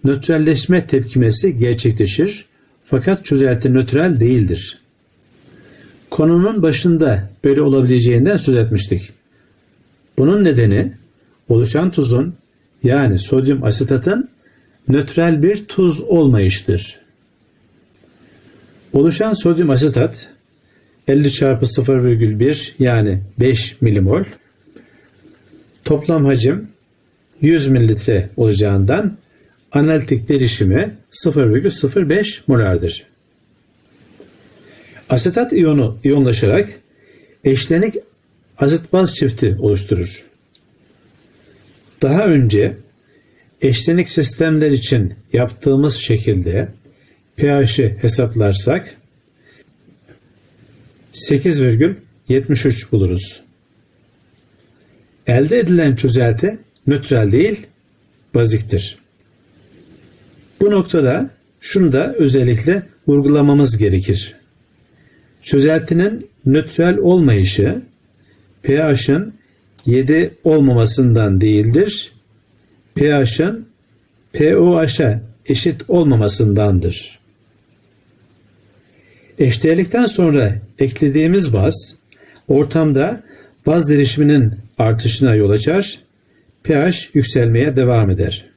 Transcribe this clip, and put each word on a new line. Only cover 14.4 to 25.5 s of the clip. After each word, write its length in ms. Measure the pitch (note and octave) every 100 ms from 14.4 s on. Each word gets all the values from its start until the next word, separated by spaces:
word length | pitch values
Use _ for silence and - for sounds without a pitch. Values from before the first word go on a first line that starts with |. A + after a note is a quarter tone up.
| _ _ _ _ -
nötral 540 | C3+ C#3 - E3+ D#3+
bir 220 | D#3+ G#3
tuz 360 | - - F#3 D3+
olmayıştır. 1000 | - - C#3+ A#2 F#2+ F#2 - F#2 - - _ _ _ _ _ _ _ _ _ - _ _ _ _ _ _ _ _ _
Oluşan 420 | C3+ D#3+ E3+ A3
sodyum 360 | G#3 F3 E3 E3
asetat 580 | B2+ D3 B2 D#3+ - - _ _ _ _ _ _ _ -
elli 240 | C#3 C#3+
çarpı 340 | - C#3 B2 B2
sıfır 380 | - B2 C3+
virgül 360 | B2 A#2 A2+ G#2+
bir, 340 | B2 D3 - -
yani 440 | B2+ A#2 G#2 F#2+ G2 -
beş 400 | B2 A#2+ - -
milimol. 440 | A#2 G2+ F#2+ D3 G3 - _ _ _ - _ _ _ _ _ _ _